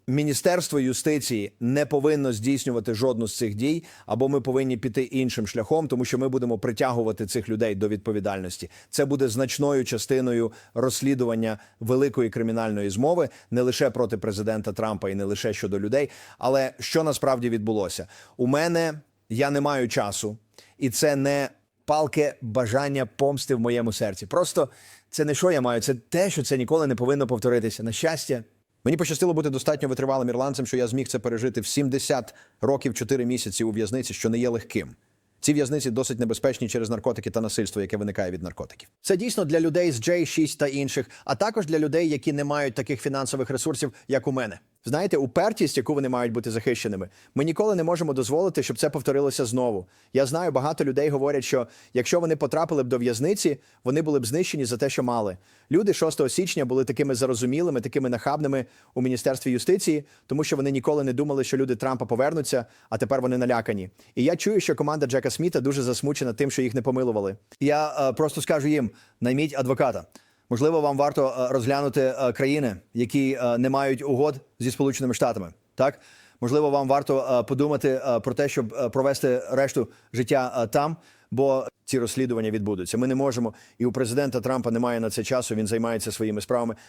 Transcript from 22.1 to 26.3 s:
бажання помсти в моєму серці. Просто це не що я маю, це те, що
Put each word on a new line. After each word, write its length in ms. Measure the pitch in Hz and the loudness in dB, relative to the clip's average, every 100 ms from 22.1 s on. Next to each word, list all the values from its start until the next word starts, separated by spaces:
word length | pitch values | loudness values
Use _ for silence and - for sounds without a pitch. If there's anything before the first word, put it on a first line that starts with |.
| - 147 - | 2 0 0
бажання 640 | 117 110 117 127 143 139 123 | -4 -2 2 2 0 -2 -4
помсти 500 | - 139 139 - 127 | 0 0 2 0 0
в 40 | |
моєму 340 | 117 120 117 | 2 0 0
серці. 320 | 104 107 95 98 | 0 -2 -4 -4
Просто 440 | - 180 - 147 - - - _ | 0 0 2 0 -2 -20 -20 _
це 160 | - 147 | -2 0
не 100 | 143 | 2
що 160 | 180 | 2
я 100 | 156 | 4
маю, 200 | 123 117 | 2 2
це 120 | 110 | 0
те, 360 | 127 - 165 | -2 -2 0
що 140 | 190 | 0